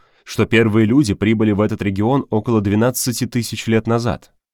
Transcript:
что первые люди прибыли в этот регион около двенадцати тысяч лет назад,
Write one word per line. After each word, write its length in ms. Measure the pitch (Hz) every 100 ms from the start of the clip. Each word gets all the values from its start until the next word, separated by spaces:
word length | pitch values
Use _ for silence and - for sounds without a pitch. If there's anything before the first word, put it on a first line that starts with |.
| _ _
что 200 | - -
первые 400 | 107 113 113 110
люди 300 | 110 135 101
прибыли 380 | 92 104 110 110
в 100 | 101
этот 180 | 107 110
регион 460 | 101 98 107 139 -
около 320 | 110 117 110
двенадцати 640 | 98 104 123 - 131 110 -
тысяч 400 | 123 113 110 -
лет 180 | 110 113
назад, 480 | 117 117 78 _ _ _